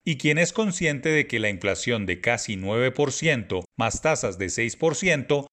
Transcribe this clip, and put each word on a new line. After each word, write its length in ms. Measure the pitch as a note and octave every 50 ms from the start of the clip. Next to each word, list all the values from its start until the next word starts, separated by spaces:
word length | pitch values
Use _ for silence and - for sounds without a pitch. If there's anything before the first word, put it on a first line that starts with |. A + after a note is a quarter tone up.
| -
y 100 | F3 D#3
quien 220 | C3 - D3+ D3
es 160 | E3 F3 E3 -
consciente 560 | A3 A3 G3+ F3+ - F3 D#3 D3 C3 C#3 D#3+
de 180 | D#3 D3+ C#3+
que 120 | - A#2+ A2+
la 100 | G#2+ G#2
inflación 560 | G2+ F2+ - G2 F#2+ - - A#2 A#2+ A2 G2
de 160 | F2+ F2+ F2
casi 340 | - A#2 A#2 A2 - - G#2
nueve 360 | F#2+ F#2+ G2 G#2+ A#2 B2+ C3
por 200 | B2+ - D3 C3+
ciento 540 | - - D#3 D#3+ C#3+ A#2+ G2 - G2 F#2 F2 _ -
más 260 | - A2+ A2+ - -
tasas 360 | - D#3 D#3 - - G#2+ F#2
de 100 | F2+ G2
seis 300 | F2 - A#2+ A#2 A2+ -
por 180 | - - - D3
ciento 500 | - F#3+ F#3 D#3 C#3 A#2+ - D3 C#3+ C#3 -